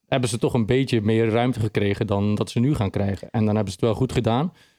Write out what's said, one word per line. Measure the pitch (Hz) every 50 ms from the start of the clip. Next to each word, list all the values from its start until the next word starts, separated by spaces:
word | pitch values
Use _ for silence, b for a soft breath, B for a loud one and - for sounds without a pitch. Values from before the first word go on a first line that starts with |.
| _ _
hebben | 139 135 123 117
ze | 110 117
toch | - 147 -
een | 127 110
beetje | 98 123 131 135 120 - 117
meer | 104 107 113 113 113 113
ruimte | 107 117 120 127 127 117
gekregen | 107 107 - - 101 101 101 - 113 101
dan | 101 101 101 104 104
dat | 107 110 -
ze | - 120
nu | 120 139 151
gaan | - 104 95
krijgen. | - - 101 98 98 90 - -
En | - 113 107
dan | 107 104
hebben | 110 104 95 95
ze | -
het | - 117
wel | 107 -
goed | 127 117
gedaan. | - 131 113 113 113 123 151 185 b b b b b